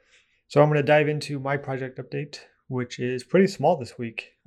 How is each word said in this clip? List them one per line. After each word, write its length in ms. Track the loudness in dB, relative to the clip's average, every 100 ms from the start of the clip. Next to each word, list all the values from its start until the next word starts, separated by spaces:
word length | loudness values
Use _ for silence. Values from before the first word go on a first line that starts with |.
| _ _ _ _ _
So 140 | 4
I'm 80 | 4
gonna 120 | 4
dive 260 | 4 4 4
into 300 | -2 -6 -8
my 200 | -4 -6
project 400 | -6 -8 -8 -12
update, 400 | -10 -10 -10 -14 -20 _ _
which 300 | -6 -6 -6
is 260 | -6 -6
pretty 240 | 0 4 4
small 280 | 4 0 0
this 220 | -4 -10
week. 320 | -10 -10 -16 _